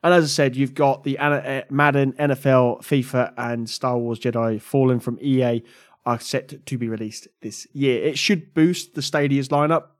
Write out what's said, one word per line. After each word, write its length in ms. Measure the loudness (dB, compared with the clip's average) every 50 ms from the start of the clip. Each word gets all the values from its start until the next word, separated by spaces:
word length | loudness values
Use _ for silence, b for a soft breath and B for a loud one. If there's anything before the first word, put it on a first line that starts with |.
| 4
And 100 | 6 6
as 120 | 6 4
I 40 | 2
said, 280 | 2 0 0 0 2
you've 180 | 0 -2 -2 0
got 300 | 2 2 2 2 0 -4
the 140 | -6 -4 -2
Ana-, 240 | 0 0 0 0 -2
eh, 180 | -6 -8 -8 -8 _
Madden, 440 | 0 2 2 4 4 2 2 0 0 -2
N 120 | 0 0
F 140 | 0 0 2
L, 340 | 4 4 6 4 4 0 -4 -4
fifa, 500 | -2 -2 -2 -2 0 -2 -2 -2 -2 -4 -8
and 320 | -6 -6 -6 -6 -6 -8
Star 260 | -8 -6 -4 -2 -2
Wars 240 | -2 -2 -4 -6 -4
Jedi 400 | -4 -2 -2 0 0 0 -2 -4
Fallen 400 | -6 -2 0 2 4 4 2 0
from 180 | -2 -6 -8 -6 -2
E 200 | 0 0 2 2
A 200 | 0 0 -2 -4 b b b b b b b b
are 160 | -4 -4 -4
set 460 | -4 -6 -6 -6 -6 -6 -20 -20 _
to 120 | -10 -8 -6
be 100 | -6 -6
released 400 | -6 -8 -8 -10 -12 -14 -20 -20 _ _ -14
this 240 | -14 -14 -14 -18 _ _
year. 300 | -2 0 2 2 2 0
It 160 | -2 -2 -2
should 360 | 0 0 0 0 -2 _ _
boost 400 | 2 4 4 2 0 -6 -12 _
the 80 | -8 -8
Stadia's 460 | -4 -2 0 0 2 2 0 0 0
lineup. 360 | 0 2 2 2 2 0 -2 _ _ _